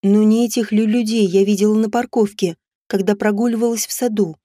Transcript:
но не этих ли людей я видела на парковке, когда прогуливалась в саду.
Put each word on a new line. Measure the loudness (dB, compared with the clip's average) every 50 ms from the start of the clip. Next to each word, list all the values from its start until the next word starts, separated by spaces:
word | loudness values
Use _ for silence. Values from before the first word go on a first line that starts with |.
но | 2 2 4 4
не | 4 4 4 2 0
этих | 0 0 -4 -4 0
ли | 0 0 0
людей | 2 0 0 -2 -2 0 0 0
я | 2 2 2 2
видела | 2 2 2 2 2 2
на | 2 0 0
парковке, | -2 -4 -4 -2 0 0 0 0 0 -4 -4 -4 -4 _ _ _ _ _ _
когда | _ -6 -4 -2 -2 -2
прогуливалась | 0 0 -2 0 0 -2 -2 0 0 -2 -2 -2 -4 -6
в | -8
саду. | -6 -4 -4 -2 0 0 -2 -2 -4 _